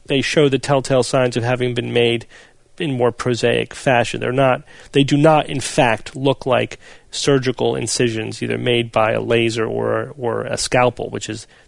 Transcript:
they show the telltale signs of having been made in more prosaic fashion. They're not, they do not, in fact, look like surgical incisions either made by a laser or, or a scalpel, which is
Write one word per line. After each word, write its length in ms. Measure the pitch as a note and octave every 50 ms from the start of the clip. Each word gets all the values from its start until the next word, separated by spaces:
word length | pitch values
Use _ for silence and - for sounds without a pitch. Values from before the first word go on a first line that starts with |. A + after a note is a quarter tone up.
| -
they 160 | - D3 C3+
show 260 | B2 - - E3 D3+ C#3
the 120 | C3 C3
telltale 420 | - - C#3+ C3+ B2+ - C#3 B2+ A#2+
signs 320 | - - C3+ B2+ B2 A#2+
of 80 | B2 A2+
having 300 | A#2+ B2+ B2 B2 B2 A#2+
been 180 | A#2+ A2+ A2+
made 360 | A#2+ A#2+ A#2+ A#2 A#2 A#2 A2+ - - - - - _ _ _ _ - -
in 160 | E3+ D3+ C3+
more 160 | B2 B2 A#2+
prosaic 640 | A2+ - - B2 B2 A2 - A#2+ A#2+ A#2 A#2 - -
fashion. 460 | - - C#3 B2+ A#2+ A#2 - - A#2
They're 100 | A#2+ A#2+
not, 300 | B2 C3 C3+ C3 B2 C#3 - - - - - -
they 120 | - C#3 C#3
do 140 | C3 D3 C#3+
not, 320 | D3 D#3+ D#3 D3+ C3+ -
in 100 | D3 C3+
fact, 560 | - - - - C#3 A#2+ A2 G#2 - - -
look 300 | C#3 C3+ C#3 C3 - -
like 320 | C3+ B2 A2+ A2+ A2+ - - - - - - _ _
surgical 680 | - - - D3+ C#3 C3+ B2 C3 A#2+ - A#2+ A#2 A#2
incisions 680 | C3 B2 A#2 - - B2+ A#2+ A2 A2 A2 A2 A2 - A#2+
either 140 | A#2 A#2 A#2
made 320 | B2 B2 A#2+ A#2+ A#2 A#2
by 220 | - A2+ A2 A2 A#2
a 80 | A2
laser 440 | A2 A2+ A#2 A#2 A#2 A#2 A2+ A#2 A2
or, 480 | A#2 A2+ A2+ A2+ A2+ A2+ A2 A2+ C3 C3
or 280 | C#3 B2 A#2 A2+ A2+ A2+
a 140 | A#2+ A#2 -
scalpel, 520 | - - - B2+ B2 B2 A#2+ - A#2+ A2+
which 180 | A2+ A2 - -
is 200 | G#2+ A2 - - _ _ _